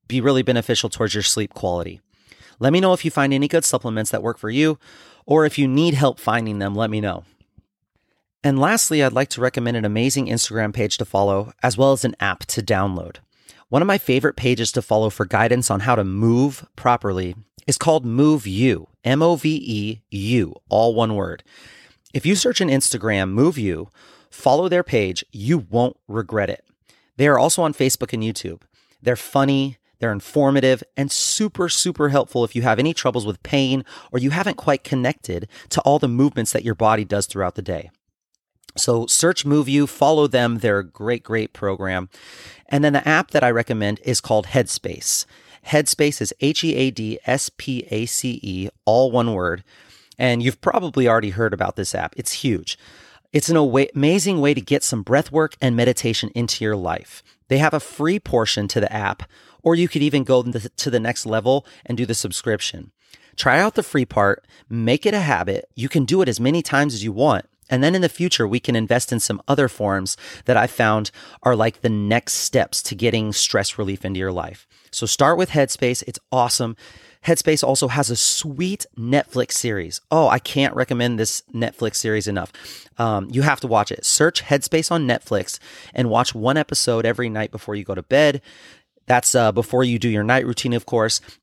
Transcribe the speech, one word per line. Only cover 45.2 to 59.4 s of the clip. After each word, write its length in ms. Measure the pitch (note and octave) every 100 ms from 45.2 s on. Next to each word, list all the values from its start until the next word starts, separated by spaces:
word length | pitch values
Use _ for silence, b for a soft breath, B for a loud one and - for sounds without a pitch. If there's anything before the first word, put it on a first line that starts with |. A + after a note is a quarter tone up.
| - b b b -
Headspace 540 | D3+ D3 - D3 -
is 120 | G#2 -
H 220 | C#3 D#3
E 140 | E3 C3
A 140 | C3
D 260 | A2+ A2 A2 -
S 240 | C3 - -
P 320 | - B2 -
A 160 | G#2+ A#2+
C 320 | - B2+ A#2
E, 280 | - F#2 F#2+ -
all 260 | - A2+ C3
one 220 | A#2+ A#2
word. 320 | G2+ F2+ E2+ - b b b b -
And 280 | B2+ A#2+
you've 160 | A#2+ -
probably 480 | - - F3 C3+ A#2+
already 220 | A2+ G#2+
heard 220 | F#2 A2+
about 220 | G2 F#2
this 180 | - F#2+
app. 220 | F#2+ D#2+ -
It's 280 | - -
huge. 340 | C#3 F#2+ E2+ - B B B B B
It's 160 | D3+ -
an 80 | E3
awa-, 320 | C#3+ B2 C#3 C#3+
amazing 440 | D3 F#3+ F3 F3+
way 140 | C#3+
to 60 | C#3+
get 240 | - C#3
some 180 | - A#2
breath 300 | G2+ C3 D#3+
work 240 | D3 D#3 -
and 140 | C3
meditation 560 | A#2+ A#2+ A#2+ A#2 A2 G#2+ A#2
into 260 | A#2 -
your 140 | A2 G#2
life. 480 | F2 E2+ - - _ b _
They 100 | C3+
have 160 | D#3
a 60 | D3+
free 400 | - - D3+ G3+
portion 480 | - B2 A2 - G2+
to 120 | -
the 120 | G2+
app, 320 | G#2+ G2 F#2+ - b